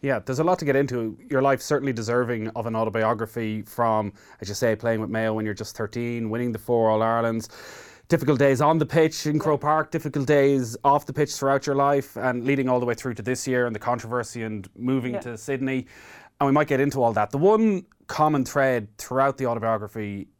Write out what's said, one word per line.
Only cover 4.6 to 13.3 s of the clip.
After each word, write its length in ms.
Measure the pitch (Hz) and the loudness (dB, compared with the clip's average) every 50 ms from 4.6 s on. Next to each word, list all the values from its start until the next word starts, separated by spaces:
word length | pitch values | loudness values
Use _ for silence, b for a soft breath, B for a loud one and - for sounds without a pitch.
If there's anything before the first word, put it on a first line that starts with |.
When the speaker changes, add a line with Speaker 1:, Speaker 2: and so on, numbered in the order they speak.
| - 117 110 | 0 0 0
Speaker 1:
playing 240 | 101 - 117 113 110 | 0 0 -2 -2 -2
with 80 | 107 - | -2 -4
Mayo 240 | 104 110 113 110 110 | -4 -2 -2 -2 -2
when 140 | 110 110 | -2 -4
you're 80 | 107 104 | -4 -6
just 220 | 98 107 - - | -6 -8 -12 -8
thirteen, 520 | - 113 101 - 120 120 120 120 117 113 110 | -8 -8 -6 -6 -6 -6 -4 -4 -4 -4 -4
winning 240 | 107 117 123 123 113 | -4 -2 -2 -4 -4
the 60 | 110 | -6
four 320 | - - 123 117 113 110 | -4 0 2 2 4 4
All-Irelands, 580 | 110 107 113 113 117 117 117 117 113 113 110 - B B B B B B B B B B B _ | 4 4 2 2 2 2 0 0 -2 -2 -6 -8 B B B B B B B B B B B _
difficult 300 | - 160 - 135 151 123 | 0 0 2 2 2 4
days 220 | 139 139 135 127 | 4 4 4 4
on 160 | 147 147 160 | 4 2 4
the 80 | 165 151 | 2 0
pitch 400 | 139 - 165 160 160 156 - - | 0 2 4 4 4 2 -2 -4
in 140 | 156 147 151 | -2 -2 0
Croke 240 | 143 151 151 139 - | 2 0 0 0 2
Park, 280 | 147 151 156 156 - | 0 0 0 0 -2
difficult 360 | - 165 156 156 127 151 139 | -4 -6 -6 -4 -4 -2 2
days 500 | 127 151 143 139 139 139 135 127 113 113 - _ | 4 4 6 6 6 4 2 0 -2 -6 0 _
off 220 | 143 139 147 - | 4 4 4 2
the 60 | - 135 | -2 -2
pitch 180 | - 151 139 - | -2 -2 -2 -2
throughout 340 | - - 139 139 139 - | -2 0 2 2 2 2
your 80 | - 143 | 0 0
life, 440 | 135 139 139 143 143 135 - - - | 2 4 4 4 2 0 -2 -8 -4
and 260 | - 127 123 123 117 | -2 -2 -2 0 0
leading 240 | 131 139 139 135 131 | 0 0 2 2 2
all 120 | 127 123 | 2 2
the 40 | 123 | 2
way 80 | 120 117 | 0 -2
through 220 | 113 - 131 120 | -2 -4 -8 -8
to 80 | 113 113 | -6 -4
this 260 | 120 | -4